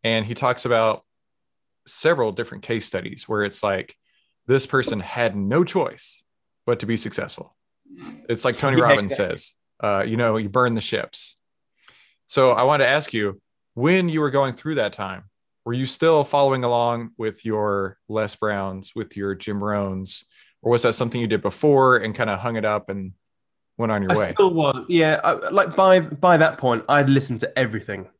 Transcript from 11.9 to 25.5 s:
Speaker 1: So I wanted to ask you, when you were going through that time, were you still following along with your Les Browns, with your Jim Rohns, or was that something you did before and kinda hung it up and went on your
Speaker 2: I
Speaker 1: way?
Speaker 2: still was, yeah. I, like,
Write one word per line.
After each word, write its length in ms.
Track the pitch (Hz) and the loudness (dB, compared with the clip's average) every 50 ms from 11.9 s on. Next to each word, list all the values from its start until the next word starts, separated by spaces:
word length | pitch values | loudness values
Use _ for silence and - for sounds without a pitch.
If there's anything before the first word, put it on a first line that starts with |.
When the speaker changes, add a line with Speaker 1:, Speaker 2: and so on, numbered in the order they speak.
| _ _ _ _ _ _ _ | _ _ _ _ _ _ _
Speaker 1:
So 260 | - - 139 131 127 | -4 2 4 4 6
I 120 | 120 107 123 | 6 4 4
wanted 220 | 135 151 143 135 | 2 4 4 4
to 40 | 120 | 2
ask 240 | 135 151 147 - - | 2 0 -2 -4 -4
you, 280 | 113 104 101 95 _ _ _ _ _ _ _ _ | -2 -2 -2 -4 _ _ _ _ _ _ _ _
when 360 | 117 123 156 180 190 180 170 | -2 0 2 2 2 0 0
you 120 | 156 156 | 0 0
were 80 | 151 143 | -2 0
going 220 | 127 139 139 131 120 | 0 0 0 0 -4
through 220 | - - 156 156 | -8 -8 -6 -2
that 180 | 135 110 101 - | -2 -2 -4 -4
time, 320 | - 101 95 92 92 95 - _ _ _ _ _ _ _ | -6 -10 -10 -10 -12 -16 -20 _ _ _ _ _ _ _
were 80 | 120 120 | -8 -4
you 120 | 127 131 | -4 -4
still 380 | 127 - - 160 165 165 151 139 | -6 -4 0 2 4 4 4 2
following 400 | - - 143 139 139 135 131 123 | 2 2 2 2 2 2 0 0
along 480 | 120 120 120 120 120 120 117 117 117 _ | 0 0 2 0 0 -2 -4 -8 -12 _
with 280 | - 113 110 104 _ - | -6 -6 -6 -6 _ -6
your 520 | 113 107 107 104 104 101 98 95 95 95 _ _ _ | -4 -2 -2 0 -2 -2 -2 -4 -6 -8 _ _ _
Les 260 | 107 110 110 104 - | -4 -4 -4 -4 -6
Browns, 580 | _ - 107 104 98 98 98 95 95 95 - _ | _ -4 -2 -2 -2 -4 -6 -8 -10 -14 -12 _
with 200 | 113 110 - - | -10 -10 -10 -10
your 180 | 101 98 98 98 | -8 -6 -6 -6
Jim 240 | 95 - - 104 101 | -6 -6 -6 -6 -4
Rohns, 640 | 101 104 104 104 101 98 95 95 95 92 - - - _ _ _ _ _ _ _ | -2 -2 -2 -2 -2 -4 -6 -8 -10 -10 -14 -16 -16 _ _ _ _ _ _ _
or 100 | - 113 | 0 0
was 120 | 120 120 - | 2 2 2
that 100 | 120 110 | 0 0
something 260 | - 127 117 113 120 | 0 -4 -4 -2 -4
you 80 | 120 | -2
did 140 | 107 110 101 | 0 -2 0
before 560 | - 101 - - - 151 143 135 131 131 127 | 0 -2 -4 0 2 4 6 6 6 6 6
and 180 | 117 101 110 101 | 4 2 -2 -4
kinda 220 | - 120 107 101 | -2 -2 -2 -2
hung 180 | 92 - 120 117 | -2 -4 -4 -4
it 100 | 110 107 | -2 -2
up 240 | 107 104 104 - - | 0 -2 -2 -4 -6
and 240 | 98 101 95 92 92 _ _ _ _ _ _ _ _ _ _ _ _ | -10 -8 -8 -12 -14 _ _ _ _ _ _ _ _ _ _ _ _
went 140 | - 117 113 | -4 -2 -2
on 100 | 107 104 | 0 0
your 100 | 98 185 | 0 0
Speaker 2:
I 40 | 175 | 2
Speaker 1:
way? 160 | 107 104 - | 2 0 0
Speaker 2:
still 220 | - - 196 185 170 | 4 4 4 4 4
was, 320 | 160 151 139 135 127 113 - | 2 0 0 0 -2 -4 0
yeah. 300 | 175 165 160 156 156 - - | 2 4 4 4 2 2 0
I, 100 | - - - - | 0 0 0 -4
like, 260 | - | 0